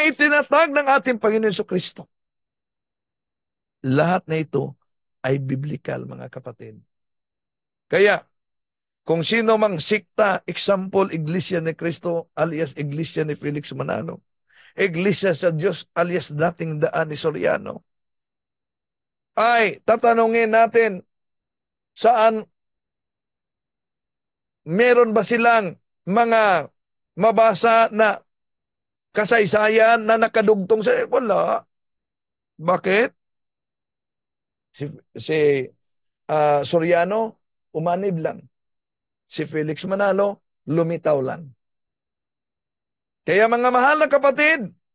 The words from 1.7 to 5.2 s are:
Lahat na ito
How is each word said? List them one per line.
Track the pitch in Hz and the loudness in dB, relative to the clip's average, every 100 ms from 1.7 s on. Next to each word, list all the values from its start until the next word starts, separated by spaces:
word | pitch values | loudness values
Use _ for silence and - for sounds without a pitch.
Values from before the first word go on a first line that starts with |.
| 185 - - - _ _ _ _ _ _ _ _ _ _ _ _ _ _ _ _ _ | -4 -6 -14 -20 _ _ _ _ _ _ _ _ _ _ _ _ _ _ _ _ _
Lahat | 135 - 160 185 - | -2 0 2 0 -2
na | 160 | -6
ito | 151 135 139 135 _ _ _ _ | -4 -4 -6 -12 _ _ _ _